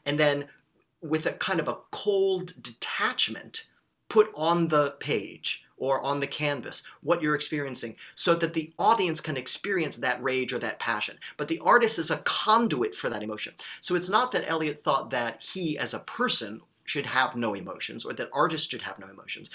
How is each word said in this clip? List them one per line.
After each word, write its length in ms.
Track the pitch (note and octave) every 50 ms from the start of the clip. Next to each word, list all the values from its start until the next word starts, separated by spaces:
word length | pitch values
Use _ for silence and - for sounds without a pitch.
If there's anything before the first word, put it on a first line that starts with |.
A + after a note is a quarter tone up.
| -
and 140 | C#3+ D3 D3+
then 280 | D3+ D3 C#3+ C#3+ C#3+ - - _ _ _ _ _ _ _ _ _
with 240 | - D3 D3+ D#3 D#3
a 80 | E3 D3
kind 260 | - - - F#3+ F3
of 80 | F3+ -
a 120 | A#2+ - - -
cold 640 | - - - G#3 G3 G3 F#3+ G3 F#3+ F3+ F3+ F3 - -
detachment, 1040 | - - - - - - - - G3+ A#3 B3+ - - - A2 - - - - - - _ _ _ _ _ _ _ _ -
put 220 | - - - - -
on 320 | - D#3 E3 F3 F3 E3 D#3
the 240 | D#3 D3 D3 C#3 - -
page 640 | - C#3 C#3 G#2+ F#2+ F#2+ F2 - - - - - - _ _ -
or 240 | B2+ C3 C3+ C3
on 180 | C3 C#3 C#3+ C#3+
the 80 | C#3 C3+
canvas 560 | - - D3+ D3 C#3+ C3 A2 - - - - - - -
what 200 | - C#3+ E3+ E3+
you're 140 | D3+ D3+ D3+
experiencing 600 | D3 - - D#3+ D3 C#3+ C3+ C3 A#2+ - A2+ G#2+ - - - -
so 200 | - - F#3+ E3
that 180 | E3 E3 D#3 D#3+
the 200 | E3 D3+ D#3+ - -
audience 440 | F3 G#3 A3+ A3 F#3+ F3 D#3 D#3
can 160 | - E3 C#3+ C3
experience 580 | B2+ - - - - G#3 G3+ F3+ D#3+ C#3+ A#2+
that 260 | B2 A#2 C3 B2 B2
rage 300 | B2 C3 C3 C3 B2+ A#2+
or 80 | B2+ A#2+
that 200 | A#2 A2 - -
passion. 380 | - A#2+ A2+ G#2+ G2+ - - - - - - -
But 100 | D3 D3+
the 120 | E3 -
artist 400 | - F3 G#3+ A#3+ A3+ A3 - -
is 120 | D#3 -
a 60 | D#3+ -
conduit 760 | - - - - - G#3 G#3+ A#3 A#3+ G#3+ D3 B2 A#2 G#2+ -
for 140 | - - C3
that 140 | A2+ G#2+ G#2+
emotion. 300 | G#2+ G#2+ G#2 - - - - - - - -
So 160 | - - F3+
it's 140 | F3 F3 F3+
not 240 | G3 A3+ B3+ B3 -
that 160 | F3 - -
Eliot 320 | E3 D#3+ D#3+ D3+ C#3+ -
thought 280 | - D#3+ C#3+ C3 A#2 A2+
that 300 | C3 B2 A#2+ A#2 A2+ -
he 360 | - - - F#3 F3+ D#3+ D3 -
as 160 | B2+ A#2+ -
a 60 | C3+
person 600 | - - - - A#3+ A#3+ - - A#2 G2+ G#2+ A2+ - _ _ _ -
should 220 | - - D3 C#3
have 300 | - - B2+ C3 B2 -
no 180 | B2 A#2 A2 G2+
emotions 500 | G2 F2+ F#2+ F2+ - - - - A#2+ -
or 80 | - A#2+
that 160 | A#2 A#2+ - -
artists 340 | C3+ D#3 F3 E3 D3+ - -
should 140 | - A#2
have 180 | - G2 F#2+ -
no 80 | F#2+ G2
emotions, 440 | G2 - - - - - - - -